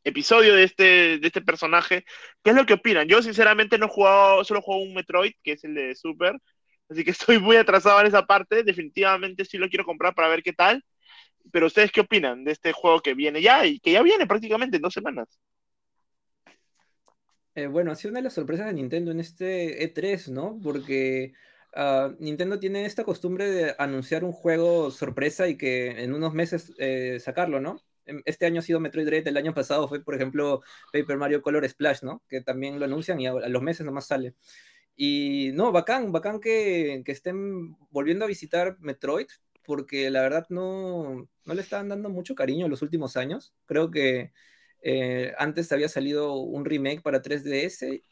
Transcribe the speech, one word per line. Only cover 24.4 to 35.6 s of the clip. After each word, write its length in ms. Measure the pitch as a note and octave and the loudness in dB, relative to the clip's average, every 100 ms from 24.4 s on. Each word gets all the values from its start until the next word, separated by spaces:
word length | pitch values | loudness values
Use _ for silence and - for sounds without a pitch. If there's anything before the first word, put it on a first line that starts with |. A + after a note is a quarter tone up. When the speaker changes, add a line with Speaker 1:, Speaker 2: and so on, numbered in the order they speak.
| E3+ E3 F3 E3+ D3+ | -2 0 2 2 -2
Speaker 2:
sorpresa 560 | - C#3 B2+ C#3+ - F#3 | -6 -8 -4 -4 -2 -4
y 80 | - | -2
que 480 | C#3 B2+ B2 A#2 | -2 -2 -4 -8
en 100 | B2 | -8
unos 180 | C#3+ D#3+ | -4 -4
meses, 420 | D#3 E3+ E3+ - - | -2 -4 -4 -10 -8
eh, 400 | C3+ C3 B2+ B2 | -4 -4 -6 -8
sacarlo, 420 | B2+ C3 F3 C#3 | -8 -6 -4 -4
¿no? 220 | C#3+ C#4 _ _ - | -6 -12 _ _ -18
Em, 160 | D3 | -12
este 220 | - D#3 E3+ | -8 -4 -2
año 140 | E3+ | -2
ha 20 | |
sido 160 | D#3+ E3 | -2 -2
Metroid 280 | D#3 D3+ D3+ | -2 -4 -2
Dread, 200 | D#3 D#3 | -2 -2
el 100 | C#3+ | -2
año 160 | D#3 | -4
pasado 360 | D#3 B2+ D3 C#3 | -4 -2 -2 -2
fue, 120 | C#3+ | -6
por 100 | C#3+ | -8
ejemplo, 480 | C#3 C3 C#3+ C#3+ C3+ - - _ | -6 -4 -2 -2 -4 -6 -20 _
Paper 240 | D3 C#3+ C#3+ | -4 -2 -2
Mario 260 | C#3+ D3 | -2 -2
Color 260 | D3 D3+ C3+ | 0 -2 -2
Splash, 340 | - D3 C3 | -2 -2 -2
¿no? 200 | C3 D#3 _ | -6 -14 _
Que 120 | C3 | -10
también 380 | B2+ C3 C#3 C#3+ | -6 -6 -6 -6
lo 60 | |
anuncian 360 | C#3+ C#3+ D#3+ E3+ | -6 -6 -4 -4
y 60 | B2+ | -4
a, 60 | |
a 160 | B2+ A#2 | -4 -4
los 140 | B2 | -4
meses 220 | C#3 E3 | -4 -6
nomás 220 | D3+ C#3+ - | -8 -10 -6
sale. 300 | C3+ B2+ - _ - _ _ _ | -6 -6 -12 _ -20 _ _ _
Y, 560 | - C#3+ C#3+ C#3+ C#3 C3+ | -6 -2 -2 -2 -4 -4
no, 180 | C#3 | -2